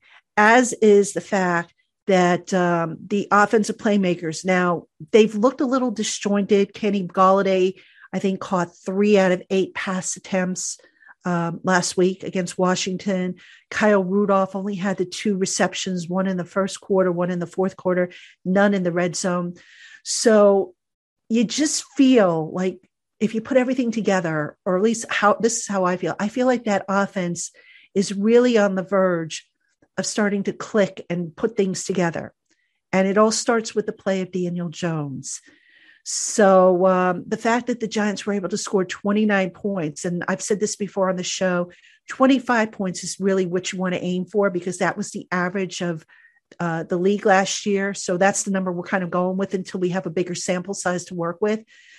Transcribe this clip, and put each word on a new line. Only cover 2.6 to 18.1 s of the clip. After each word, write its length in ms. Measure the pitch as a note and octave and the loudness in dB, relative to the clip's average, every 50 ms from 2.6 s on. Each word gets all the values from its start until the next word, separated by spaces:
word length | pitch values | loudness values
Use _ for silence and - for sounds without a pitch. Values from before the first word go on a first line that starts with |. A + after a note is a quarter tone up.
| F3+ F3 F3 E3+ E3 D#3+ D3+ - - | 2 2 2 0 -2 -4 -6 -12 -8
the 220 | F#3 G#3+ G3+ - - | -4 -4 -4 0 4
offensive 460 | G3 G#3 G#3 G3+ A#3 A3 G#3 - - | 4 4 4 4 4 2 2 0 -6
playmakers, 680 | - - A3 G#3 G#3 F#3+ F3+ F3 F3 F3 D#3+ D#3 - - | -2 0 0 2 2 2 0 0 -2 -4 -8 -8 -4 -2
now, 420 | F#3 F#3 F3+ F3+ F3+ E3+ D3+ - _ _ _ D#3 - | 0 2 2 2 0 -2 -2 -6 _ _ _ -8 4
they've 220 | - A3 A3 G#3+ G#3+ | 6 6 6 6 4
looked 260 | G#3 G#3 C4 C4 - | 2 0 0 2 0
a 60 | D4+ | -2
little 240 | B3 C4 C4 B3+ B3 | 0 0 0 0 -2
disjointed. 840 | G3+ A3 G#3 - - - - G#3 G3+ G3+ G3 F#3 G#3+ G3 G3 - - | -2 -4 -6 -6 -6 -6 -2 0 0 0 2 2 2 2 2 0 -2
Kenny 320 | - A3+ G#3 G3+ G3+ F3+ | -4 -2 -2 -2 -2 -4
Golladay, 760 | E3+ - G3 F#3+ F#3 F#3+ G3 G3 F#3+ F#3+ F#3 F#3 F#3+ F#3 - _ _ _ - - _ | -2 2 4 6 6 6 4 2 2 2 2 2 0 -2 -6 _ _ _ -20 -16 _
I 60 | - F#3+ | -6 -4
think, 220 | G3+ G3 F#3+ F#3 | -2 -2 -4 -4
caught 360 | - - G3+ F3+ F3 E3 - _ - | -4 -4 -2 -2 -2 -4 -8 _ -10
three 320 | G3 F#3+ G3 G#3 G#3 G#3 | -6 -2 0 4 4 6
out 160 | G3 F#3+ F3+ | 6 6 4
of 100 | F#3 F#3 - _ | 2 0 -2 _
eight 240 | G3 F#3+ F3+ F3+ - | 0 0 0 -2 -6
pass 420 | - - G3 F#3 F#3 - - - | -8 -8 -6 -6 -6 -6 -8 -10
attempts, 600 | - - - G3 F#3 F#3 F#3 F#3 - - - - - _ _ _ _ _ - - _ _ | -10 -8 -4 -2 -2 -2 -2 -4 -6 -8 -10 -10 -12 _ _ _ _ _ -20 -20 _ _
um, 360 | F3+ F3 E3+ E3+ E3+ E3+ - | -4 -2 -2 -2 -4 -6 -4
last 340 | - F#3 F#3 F3+ F3 - - | -2 0 0 2 0 0 0
week 280 | F#3+ F3+ F#3 F#3+ - - | 2 2 2 0 -4 -10
against 340 | F3 - F#3+ F3+ F3 - - | -6 -6 -6 -6 -6 -2 0
Washington. 800 | F3+ F3+ F#3 F3+ - G3 F#3 F3 - G#3 F#3+ F#3 F3+ F#3 F#3 - - - - _ _ _ | 0 0 0 0 -2 -6 -6 -6 -4 -4 -2 -2 -2 -4 -6 -10 -16 -20 -20 _ _ _
Kyle 320 | - - A3 G#3+ G#3 G3 | -2 2 4 4 4 4
Rudolph 540 | F#3+ F3+ G3 G3+ G#3 G3 G3 G3 F#3+ F#3+ - | 2 2 0 0 2 2 2 0 0 -2 -4
only 180 | G3 F#3+ G#3 G3+ | -8 -6 -6 -6
had 220 | F3 F3+ G3+ F#3 | -4 -4 -4 -2
the 80 | - F#3 | -2 -4
two 320 | F3+ - - - G#3+ G3+ | -6 -6 -4 -4 -2 -2
receptions, 720 | F#3 F#3+ - - - F#3+ F3+ - - - G3 F#3 F3+ E3+ E3 | 0 -2 -4 0 -2 -2 -2 -2 -6 -6 -6 -6 -6 -6 -4
one 180 | F3 F#3+ F#3+ | -4 -2 -2
in 100 | F#3+ F#3+ | -2 -4
the 80 | F3+ F3 | -4 -6
first 360 | F3+ - G3 F#3+ F#3+ - - | -4 -2 -2 -2 -2 -6 -12
quarter, 320 | - - G3+ F#3+ F#3+ F#3 | -4 0 2 2 2 2
one 180 | F3 E3+ F3+ F3 | 0 0 -2 -2
in 80 | F3+ F3 | -2 -4
the 80 | E3+ | -6
fourth 300 | E3+ - F#3+ F#3 F#3+ F#3 | -6 -4 -2 -2 -2 -4
quarter, 340 | - - F#3 F3+ F3+ F3+ F3+ | -4 -2 0 0 0 0 -2